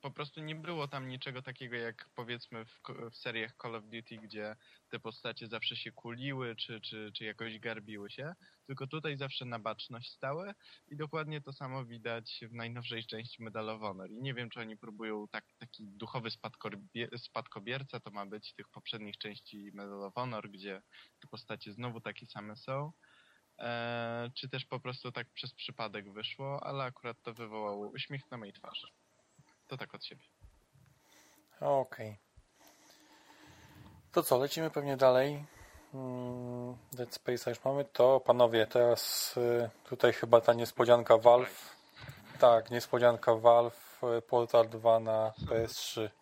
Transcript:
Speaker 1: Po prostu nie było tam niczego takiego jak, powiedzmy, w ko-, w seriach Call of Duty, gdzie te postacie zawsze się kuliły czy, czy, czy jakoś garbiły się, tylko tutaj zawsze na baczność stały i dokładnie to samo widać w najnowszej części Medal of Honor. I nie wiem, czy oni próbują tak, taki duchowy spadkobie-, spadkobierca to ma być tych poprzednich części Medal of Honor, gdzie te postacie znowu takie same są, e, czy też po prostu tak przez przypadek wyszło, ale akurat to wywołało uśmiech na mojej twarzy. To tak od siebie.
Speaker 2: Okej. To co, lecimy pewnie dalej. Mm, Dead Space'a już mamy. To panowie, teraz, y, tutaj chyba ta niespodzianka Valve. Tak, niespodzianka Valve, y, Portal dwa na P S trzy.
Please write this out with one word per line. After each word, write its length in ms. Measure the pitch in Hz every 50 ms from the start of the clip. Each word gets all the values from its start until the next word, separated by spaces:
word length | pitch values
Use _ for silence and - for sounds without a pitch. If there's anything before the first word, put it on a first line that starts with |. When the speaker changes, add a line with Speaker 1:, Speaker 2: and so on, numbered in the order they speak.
Speaker 1:
Po 100 | - 139
prostu 300 | 131 - 151 143 _ 160
nie 140 | 156 151 156
było 320 | 160 156 165 175 160 143
tam 200 | 139 143 139 131 131
niczego 320 | 127 127 - 143 123 127
takiego 340 | 131 - 123 - 131 120 120
jak, 340 | 120 117 117 107 - - _ _
powiedzmy, 500 | - 120 117 120 120 - - - 113 110
w 160 | - - -
ko-, 280 | _ - 123 113 117 117
w 40 | -
seriach 340 | - - 127 117 113 110 113 - _
Call 140 | - 120 113
of 80 | 113 107
Duty, 340 | 107 113 117 117 - 117
gdzie 380 | 110 110 104 104 107 107 107 107 _ _ _ - _ _ _
te 100 | - 117
postacie 480 | _ 113 113 - - 123 113 - 120
zawsze 280 | 110 117 110 - - 117
się 160 | - - -
kuliły 640 | - - _ 120 117 120 131 139 139 131 127 120 113
czy, 260 | - - - 120 110
czy, 300 | - - 113 110 107 107 101
czy 120 | - 113
jakoś 340 | 110 104 - 113 113 110 107
garbiły 520 | 113 117 113 110 104 110 110 104 101 101
się, 220 | - - 131 156 185 _ _ _ _ _ _
tylko 200 | - 135 131 139
tutaj 300 | 135 151 156 151 165 143
zawsze 280 | 135 139 131 - - 131
na 140 | 120 120 113
baczność 520 | 104 113 107 - - - 117 117 123 -
stały 420 | - _ - 135 143 160 185 202 202 _ _ - - - _
i 80 | _ 147
dokładnie 460 | 147 156 147 160 160 156 151 156 151
to 120 | 139 139 135
samo 320 | - 143 131 131 135 127
widać 540 | 117 117 117 110 120 117 117 113 - - - 117 110
w 40 | 113
najnowszej 520 | 117 117 117 120 123 120 117 120 113 110
części 380 | - 113 110 113 123 - - 117
Medal 260 | 113 101 110 110 107
of 120 | 113 110
Honor. 300 | 107 104 95 92 95 92
I 100 | 104 113
nie 120 | 131 139 127
wiem, 160 | 120 123 117
czy 100 | - 123
oni 180 | 113 110 110
próbują 500 | 104 - 113 104 104 113 110 107 107 104
tak, 180 | 104 - 107 - _ _ _
taki 280 | 117 120 - - 110
duchowy 420 | 101 98 101 117 110 - 131 110 113
spadkobie-, 880 | 107 - - 110 - _ - 110 101 101 101 - _ 113 117 - -
spadkobierca 840 | 120 - - _ 117 117 - - 110 98 117 127 135 135 135 - 117
to 120 | _ -
ma 140 | 101 104 101
być 280 | 98 104 107 - - -
tych 160 | - 101 _
poprzednich 480 | _ 107 _ - - 110 107 104 98
części 540 | - - 107 104 - _ - - 104 101 101 92
Medal 300 | 101 101 101 101 98 101
of 100 | 98 95
Honor, 360 | 120 123 127 117 107 101 104
gdzie 320 | 98 95 95 101 95 95 _ _ _ - - _ _ _
te 80 | -
postacie 460 | - - 107 - _ 110 104 - 107 101
znowu 280 | 110 123 123 113 113
takie 240 | - 107 101 - -
same 300 | - - 107 101 104 107
są, 360 | - - - 135 139 143 151 - _ _ _ _ _ _ _ _ _ _ _ _ -
e, 720 | - 120 120 117 117 120 120 117 117 117 117 120 120 120 127
czy 140 | - - 131
też 160 | 131 131 131
po 140 | _ - 123
prostu 320 | - 127 123 127 - 127
tak 160 | 120 123 117 _
przez 240 | _ - - 123 -
przypadek 580 | - - - 120 - 117 107 98 107 101 101
wyszło, 520 | 98 107 104 - - - 135 139 139 143 -
ale 200 | - 139 139 135
akurat 380 | 127 123 - - 120 117 _
to 120 | _ 120 113
wywołało 540 | 117 117 107 107 110 107 104 101 104 104
uśmiech 440 | 107 - 147 - - 143 135 - _
na 60 | 131
mojej 160 | 120 110 98 -
twarzy. 340 | - - - - - - - _ _ _ _ _ _ _ _ _ _ _ _ _ _ _
To 100 | _ 135
tak 180 | 127 110 - -
od 100 | 101 -
siebie. 180 | - - - _ _ _ _ - - _ _ _ _ _ - - _ _ _ _ _ _ - _ _ _ _ _ _ _ -
Speaker 2:
Okej. 580 | 147 143 143 135 127 - - - 117 110 104 101 _ _ _ - _ _ _ _ _ - _ _ _ _ - _ _ _ - - _ _ - - - - - - - - - - - - - - _ _
To 120 | - 175 160
co, 140 | - 139
lecimy 320 | 123 135 143 - 165 160 160
pewnie 280 | - 151 143 143 139
dalej. 460 | 127 135 131 127 127 131 143 147 143 147 - - - - - - - - - -
Mm, 840 | 131 131 127 127 123 123 123 123 123 123 123 123 123 123 123 123 120 - _ -
Dead 160 | 123 123 120
Space'a 400 | - - _ - 123 120 - 123
już 140 | 120 - -
mamy. 220 | 131 135 143 143
To 340 | - _ - 123 127 135 131
panowie, 480 | - - 147 123 123 117 117 113 110
teraz, 680 | 107 - 123 120 120 117 110 - - - - - - -
y, 320 | 127 120 120 120 120 120 113 - - _ -
tutaj 240 | 131 - - 123 113
chyba 280 | - - 113 117 117
ta 120 | - - 120
niespodzianka 640 | 117 120 113 - - 123 117 120 120 113 - 117
Valve. 580 | 110 110 120 120 123 127 - - - - - - - - - _ - - - - - - - - -
Tak, 320 | - 123 117 113 113 113
niespodzianka 640 | 120 120 - - - 120 120 120 117 117 - - 117
Valve, 680 | 110 110 120 117 117 120 120 - - - - - - - 123 117
y, 40 | 117
Portal 480 | - - - 120 120 117 - 120 113 110
dwa 300 | 117 113 110 117 113 113
na 340 | 113 110 110 110 110 110 107 - - -
P 60 | 117
S 160 | 113 113 110 -
trzy. 360 | - - - - 117 110 107 - _